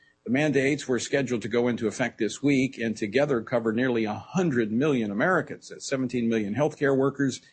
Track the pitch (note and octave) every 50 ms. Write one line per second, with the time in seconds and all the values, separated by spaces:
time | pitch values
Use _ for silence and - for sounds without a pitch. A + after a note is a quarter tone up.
0 | _ _ _ _ - G#2+ A#2+ C#3 D3+ D#3 C3+ C#3 C3 C#3 D3+ C3+ - - B2+ A2+
1 | - - - C#3 C3+ A#2 B2 A2 - A2 G#2+ A#2+ A#2+ B2 A#2 G#2+ A2+ G#2 - -
2 | B2+ A#2 - - A2+ G#2 - - - C#3+ C#3+ C3 B2+ B2 - - A#2 A2+ G#2+ -
3 | A2 G#2 F#2+ C3 C#3+ D3+ C3+ A#2 A2+ - C3 A#2+ A2+ A2+ A2 A#2 B2+ C3 A#2+ A2+
4 | A2 G#2 G#2 G2+ G2 - - F3+ F#3 E3 C3 A#2+ A2+ G#2 A2 A#2 C#3+ D#3+ C#3 B2
5 | A2 G2+ G2 G#2 C#3 F3+ F#3 D#3+ - - - - - - G2+ - - - C#3 C3
6 | C3 B2 C3 B2 A#2 A2+ A2+ A2 G#2+ G2 G#2 B2+ D3 D3+ D3+ - D3 C#3 C#3 C3
7 | C3+ C#3 C#3 - C#3 C3 A#2 - - -